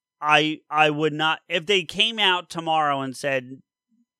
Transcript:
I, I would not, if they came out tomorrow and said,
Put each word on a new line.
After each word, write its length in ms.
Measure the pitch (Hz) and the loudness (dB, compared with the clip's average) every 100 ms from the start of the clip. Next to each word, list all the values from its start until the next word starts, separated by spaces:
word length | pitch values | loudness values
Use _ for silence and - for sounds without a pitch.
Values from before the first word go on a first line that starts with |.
| _ _ | _ _
I, 400 | 151 151 156 156 - | 4 4 4 -4 -4
I 200 | 151 156 | 2 2
would 220 | 147 156 | 2 -2
not, 280 | 151 156 156 - | 0 -2 -2 -4
if 180 | 175 165 | -6 0
they 160 | 202 | -2
came 340 | 160 180 220 226 | -2 -2 -2 0
out 300 | 202 180 170 | 0 0 -4
tomorrow 520 | 170 165 160 147 139 | -8 -2 0 2 0
and 160 | 135 123 | -4 -6
said, 440 | 143 135 127 131 _ _ _ _ _ _ | -2 -2 -4 -14 _ _ _ _ _ _